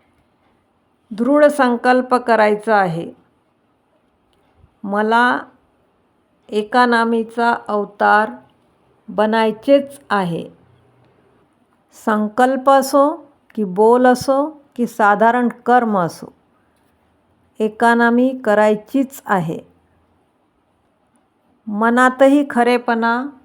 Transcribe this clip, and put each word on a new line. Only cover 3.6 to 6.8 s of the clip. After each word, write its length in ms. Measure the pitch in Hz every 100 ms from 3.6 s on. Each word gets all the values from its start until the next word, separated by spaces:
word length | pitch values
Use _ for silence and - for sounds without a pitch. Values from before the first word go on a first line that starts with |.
| _ _ _ _ _ _ _ _ _ _ _ _
"मला 560 | 202 202 214 226 247 269 - _ _ _ _ _ _ _ _ _ _
एकानामीचा 1040 | 214 208 247